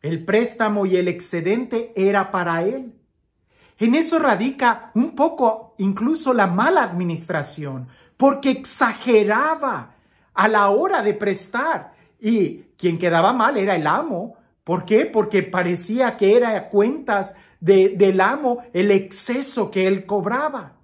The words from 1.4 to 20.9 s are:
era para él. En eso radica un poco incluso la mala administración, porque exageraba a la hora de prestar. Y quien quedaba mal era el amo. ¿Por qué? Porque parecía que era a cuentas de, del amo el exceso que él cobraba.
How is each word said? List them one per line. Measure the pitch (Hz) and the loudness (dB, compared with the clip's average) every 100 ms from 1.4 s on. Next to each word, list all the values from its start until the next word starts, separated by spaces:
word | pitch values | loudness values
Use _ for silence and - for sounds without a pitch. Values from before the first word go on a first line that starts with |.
| 165 226 254 233 233 - | -2 -2 -2 -6 -6 -2
era | 190 202 190 | 2 2 0
para | 190 170 165 | -4 -2 -2
él. | 180 262 254 - _ _ _ _ _ _ _ _ | -2 -4 -10 -20 _ _ _ _ _ _ _ _
En | 226 | 2
eso | 277 330 330 | 2 2 0
radica | 294 196 247 - 240 226 - | 2 0 -2 0 0 0 -4
un | 214 302 | -2 -2
poco | - 311 330 240 220 - _ | 0 -2 2 0 0 -10 _
incluso | 196 196 226 320 262 | -4 -2 -2 -2 0
la | 240 190 | 0 2
mala | 180 262 359 | 2 2 2
administración, | 220 175 180 165 - 160 139 - 143 131 127 - _ _ | 0 -2 -4 -6 -6 -6 -6 -10 -10 -10 -14 -20 _ _
porque | 269 277 277 | 2 2 -2
exageraba | 262 - - 247 - 247 220 202 214 302 311 277 180 117 _ _ _ _ | -2 -6 -2 -2 -2 2 2 4 0 0 -2 -4 -6 -12 _ _ _ _
a | - 214 | 0 2
la | 214 202 | 4 4
hora | 208 370 359 | 4 2 0
de | 208 | 0
prestar. | 208 208 196 - 233 302 240 143 _ _ _ | 0 -2 -4 -6 -6 -4 -4 -8 _ _ _
Y | 214 226 165 - - _ | 0 2 0 -4 -18 _
quien | 175 165 | -2 0
quedaba | 175 165 185 | 0 2 2
mal | 247 226 269 | 2 0 0
era | 202 | 0
el | 180 151 | 0 0
amo. | 185 320 185 226 - _ _ | -2 -2 -6 -8 -14 _ _
¿Por | - 180 | -6 -4
qué? | - 214 294 | 2 2 2
Porque | 220 214 196 | 0 0 0
parecía | 180 185 175 175 - 233 247 226 | 0 -2 -2 -4 -4 -2 -2 2
que | 196 233 | 4 4
era | 240 214 | 4 -2
a | - | 0
cuentas | 202 220 302 277 202 185 - - _ | 2 2 0 -2 -2 -2 -12 -20 _
de, | 165 196 190 | 4 6 6
del | 196 196 185 | 4 4 4
amo | 190 285 269 240 - | 2 2 -2 -2 -4
el | - 208 | -2 2
exceso | 196 196 - - 247 269 - 190 | 2 0 -10 -4 -4 -4 -4 -4
que | 190 190 | 0 0
él | 190 - | 0 -2
cobraba. | 202 185 247 302 269 160 _ _ | -4 -2 -4 -4 -6 -14 _ _